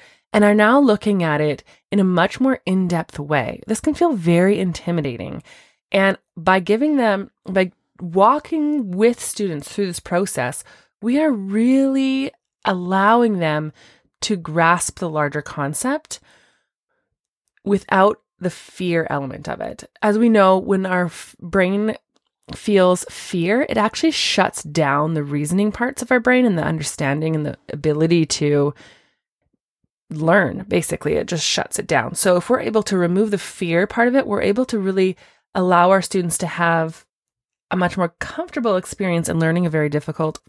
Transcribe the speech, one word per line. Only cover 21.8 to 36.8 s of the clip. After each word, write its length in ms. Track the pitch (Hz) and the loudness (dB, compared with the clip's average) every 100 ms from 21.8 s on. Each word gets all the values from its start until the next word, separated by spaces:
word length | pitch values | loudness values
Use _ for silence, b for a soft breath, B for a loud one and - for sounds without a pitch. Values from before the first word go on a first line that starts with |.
| 214 - _ _ _ _ - | -2 -4 _ _ _ _ -20
feels 500 | - - 196 180 180 - | -8 2 4 6 2 -2
fear, 560 | - - 180 170 233 302 | -14 -8 -4 0 0 0
it 100 | 226 | 0
actually 340 | 214 - 330 | -2 0 0
shuts 520 | - - - 185 - | 0 -2 0 0 -2
down 500 | 156 151 143 143 156 | -6 0 2 2 0
the 100 | 160 | -2
reasoning 460 | 143 147 147 185 208 | -4 -4 -2 0 0
parts 320 | - 247 - | -2 -6 -4
of 100 | 240 | 0
our 80 | 254 | 0
brain 260 | 240 254 247 | 4 4 4
and 120 | 170 | 2
the 60 | |
understanding 720 | 151 160 143 - 139 151 160 160 | -2 -2 -6 -4 -2 -2 -2 -2
and 100 | 147 | -4
the 120 | - - | -8 -12
ability 520 | 147 156 147 165 170 156 | -4 -2 2 2 2 2
to 480 | - 147 147 143 - b b b b _ _ _ _ _ _ _ _ - | 0 0 2 0 -4 b b b b _ _ _ _ _ _ _ _ -14
learn. 560 | 151 160 196 151 - - | -4 2 2 2 -4 -2
Basically, 460 | 175 - 165 151 151 | -2 -2 -4 -2 -2
it 120 | - | -2
just 180 | 165 - | -4 -2
shuts 320 | - - - | -4 -4 -6
it 100 | - | -2
down. 280 | 143 117 165 | -2 -2 -2
So 220 | 190 180 | 2 2
if 120 | - | 2
we're 120 | 254 | -2
able 220 | 226 220 | 0 -2
to 140 | 208 190 | 0 0
remove 340 | 170 185 220 | 0 0 0
the 60 | 196 | -2
fear 480 | - - 175 165 202 | -6 -8 -2 0 0
part 220 | - 240 | 0 2
of 80 | 262 | 2
it, 100 | - | 0
we're 160 | 202 | -2
able 220 | 196 208 | 0 0
to 160 | 254 220 | -2 -2
really 380 | 190 190 190 180 b b b | -2 0 0 -2 b b b
allow 380 | 190 180 175 180 | -2 2 4 6
our 100 | 190 | 4
students 360 | - 190 175 - | 2 -2 -2 -4
to 100 | 165 | -4
have 580 | - 170 165 | -2 0 0